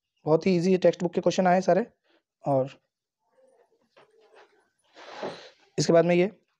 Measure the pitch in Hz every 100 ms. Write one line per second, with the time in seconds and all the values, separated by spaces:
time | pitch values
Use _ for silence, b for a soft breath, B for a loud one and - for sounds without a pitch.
0 | _ _ 151 160 190 175 180 185 175 170
1 | 170 - 175 165 185 180 185 175 240 _
2 | _ _ _ _ - 139 135 - _ _
3 | _ _ _ _ _ _ _ _ _ _
4 | _ _ _ _ _ _ _ _ _ B
5 | B B B B B B _ - 151 165
6 | 170 175 190 - _ _